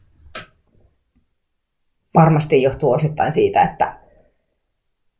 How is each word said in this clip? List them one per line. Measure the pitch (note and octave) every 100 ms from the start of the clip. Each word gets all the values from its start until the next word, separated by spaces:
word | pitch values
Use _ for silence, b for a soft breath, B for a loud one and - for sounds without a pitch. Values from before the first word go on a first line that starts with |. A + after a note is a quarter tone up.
| _ _ - - - _ _ _ _ _ _ _ _ _ _ _ _ _ _ _ _ -
varmasti | D#3+ D3+ - C#3
johtuu | C3 - C#3+
osittain | D3 D3+ - C3
siitä, | - G2 -
että | F#3 - - - - _ _ _ _ _ _ _ _ _ _